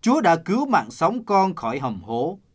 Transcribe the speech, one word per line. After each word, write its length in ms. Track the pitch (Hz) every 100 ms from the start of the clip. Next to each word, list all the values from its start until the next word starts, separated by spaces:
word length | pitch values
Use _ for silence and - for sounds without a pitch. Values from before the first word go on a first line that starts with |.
Chúa 200 | 226 285
đã 160 | 208 165
cứu 300 | 165 214 277
mạng 240 | 208 110
sống 340 | - 165 240
con 300 | 226 196 190
khỏi 240 | 175 113 131
hầm 240 | 131 101
hố. 360 | 92 117 143 196 _